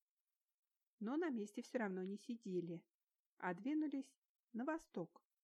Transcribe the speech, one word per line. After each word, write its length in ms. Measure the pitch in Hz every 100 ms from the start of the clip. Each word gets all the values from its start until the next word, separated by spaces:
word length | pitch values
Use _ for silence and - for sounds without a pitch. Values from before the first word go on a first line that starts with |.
| _ _ _ _ _ _ _ _ _ -
Но 160 | 208 294
на 140 | 349
месте 320 | 233 208 -
всё 160 | - 247
равно 260 | 208 185
не 140 | 185 208
сидели, 680 | - 226 196 180 170 165 - _ _ _ _ -
а 160 | 185
двинулись 580 | 180 226 311 302 277 269 - _ _ _
на 140 | 220 277
восток, 580 | 320 - - 165 - _ _